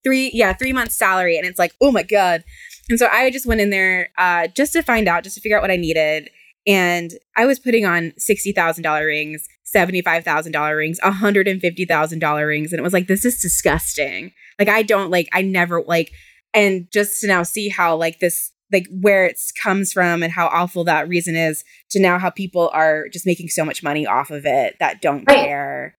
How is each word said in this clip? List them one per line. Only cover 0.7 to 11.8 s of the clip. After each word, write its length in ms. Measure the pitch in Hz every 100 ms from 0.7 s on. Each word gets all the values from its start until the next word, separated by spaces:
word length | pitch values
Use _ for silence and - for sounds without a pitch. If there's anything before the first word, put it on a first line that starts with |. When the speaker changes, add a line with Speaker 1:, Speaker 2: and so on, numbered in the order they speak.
Speaker 1:
months 200 | 262 233
salary. 420 | - 202 185 180 165
And 80 | 180
it's 120 | 180
like, 140 | 175 _
oh 100 | 285
my 100 | 220
God. 420 | 170 208 180 170 - - - - -
And 80 | 233
so 80 | 240
I 200 | 226 262
just 160 | 254 254
went 160 | 220
in 80 | 202
there, 400 | 196 190 180 175 -
uh, 300 | 180 175 170
just 260 | - 294
to 80 | 330
find 260 | 311 226 196
out, 160 | 170
just 120 | 190 -
to 40 |
figure 160 | 220 214
out 60 |
what 80 | 190
I 60 | 185
needed. 520 | 165 160 156 156 151 _ _ _ 202
And 460 | 196 175 175 170 165 _ -
I 100 | 247
was 120 | 262
putting 280 | 254 226 196
on 260 | 170 165 -
sixty 340 | - 202 196
thousand 300 | 196 165 160
dollar 220 | 160 151 156
rings, 420 | 151 151 156 - _
seventy-five 600 | - 196 180 185 175 165
thousand 280 | 165 151 160
dollar 240 | 156 151 151
rings, 220 | 156 165
a 80 | 190
hundred 380 | 196 208 202 190
and 120 | 190
fifty 240 | 175 170